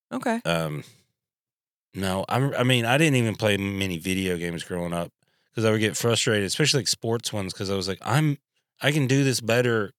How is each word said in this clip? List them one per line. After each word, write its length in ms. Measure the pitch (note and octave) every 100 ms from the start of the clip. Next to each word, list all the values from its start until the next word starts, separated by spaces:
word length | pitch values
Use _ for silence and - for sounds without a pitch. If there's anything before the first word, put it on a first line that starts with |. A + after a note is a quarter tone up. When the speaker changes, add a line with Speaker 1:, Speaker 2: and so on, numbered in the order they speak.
| -
Speaker 1:
Okay. 280 | B3+ B3+ A3+
Speaker 2:
Um, 400 | - E2+ D2+ D2 - _ _ _ _ _ _ _ _ _ _
no, 300 | F#2 F#2+ F#2+ -
I, 80 | A#2+ C#3 -
I 60 |
mean, 220 | B2 B2
I 140 | A2+ C#3
didn't 180 | D#3+ B2+
even 180 | A2+
play 220 | F#2 G#2+ G2+
many 420 | G2 G2 G2 E2
video 380 | F#2 F#2 F#2+ F2
games 260 | E2+ E2
growing 300 | - F2+ F2
up 180 | E2+ E2+ _ _ _ _
'cause 100 | A#2
I 60 | A2
would 80 | A2
get 160 | G#2+ -
frustrated, 480 | A#2 A#2 A#2+ G#2 F#2+
especially, 340 | - D3 C3+
like, 80 | F#2
sports 440 | - A2+ A#2 -
ones, 200 | G#2+ F#2
'cause 180 | - G2
I 40 | G2
was 120 | F#2
like, 100 | F#2
"I'm, 360 | - C#3 D#3 C#3+ _ _ _ -
I 120 | C3+
can 140 | D3+ B2+
do 160 | C3+
this 160 | C3+ A#2
better 520 | A2+ A#2+ B2 A2+ G2